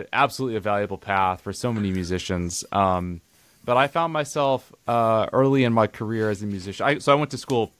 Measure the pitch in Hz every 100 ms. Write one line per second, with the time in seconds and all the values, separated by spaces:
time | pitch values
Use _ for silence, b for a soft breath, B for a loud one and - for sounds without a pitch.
0 | - 117 143 - 131 110 101 104 104 98
1 | - 98 95 90 - 95 120 113 101 92
2 | 85 90 - 90 87 87 - 98 95 92
3 | 90 87 - b b b - 123 143 175
4 | 165 156 143 156 139 131 - - - 117
5 | 113 110 98 - 135 135 123 113 107 -
6 | 110 113 107 101 104 98 95 95 113 151
7 | - 143 147 131 - 123 107